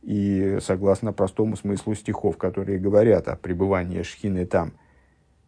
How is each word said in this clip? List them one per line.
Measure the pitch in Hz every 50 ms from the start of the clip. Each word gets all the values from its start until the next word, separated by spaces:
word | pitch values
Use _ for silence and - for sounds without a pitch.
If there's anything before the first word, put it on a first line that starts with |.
и | - - 104 104 98 101 98 95 98 98 98 95
согласно | - - 95 92 101 98 95 - 117 107 101
простому | - 95 95 - - 110 110 104
смыслу | - - 101 101 92 - 110 107
стихов, | - - - 101 - - 98 87 -
которые | - 92 92 98 98 101 101 92
говорят | 95 101 104 104 110 117 101 87 - -
о | -
пребывании | - - 90 90 85 95 98 98 90 87 90 87 87 87
Шхины | - - - - 101 95 90 90
там. | 87 - 92 82 78 - - _ _ _ _ _ _ _ _ _ _ _ _ _